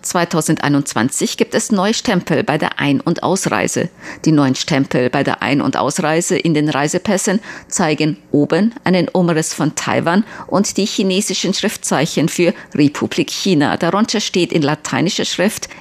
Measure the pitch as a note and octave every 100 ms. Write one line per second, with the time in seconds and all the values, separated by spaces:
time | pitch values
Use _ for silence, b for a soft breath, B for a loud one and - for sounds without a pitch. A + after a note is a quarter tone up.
0 | - F3+ E3+ E3 D3+ D#3 C#3+ C#3+ C#3 A#2
1 | A2+ - G3 - A#3 - - G3+ G3 A3
2 | - F3+ - D#3 A2+ D3+ - - C#3+ C#3
3 | - E3+ C#3 F#3+ - G#2 - - F3 B
4 | B B - D#3 C3+ C3 - C#3 C3+ D3
5 | B2 C#3+ C3+ - A2 C#3 - - B2+ -
6 | D#3 D#3+ F3 F3+ E3+ D3+ D3+ D3 D3 F3+
7 | - F#3+ - F3+ B B B - E3 D3
8 | D3+ D3 - D3 C#3+ E3 G#3+ - - F#3
9 | E3 F#3 E3+ D#3 D#3+ - D#3 - - B2+
10 | D#3+ F3+ A3 B B F3+ G#3 - G3+ -
11 | F#3+ F#3 - F3 - - B3+ - - E3
12 | D#3 - D#3 - E3+ B B - D3 -
13 | A2 - - - G3 E3 C3+ E2+ E3+ F#3+
14 | A3+ G#3+ - F#3+ E3+ E3+ C#3 D3+ - B2+
15 | D#3+ - - - F#3+ - - B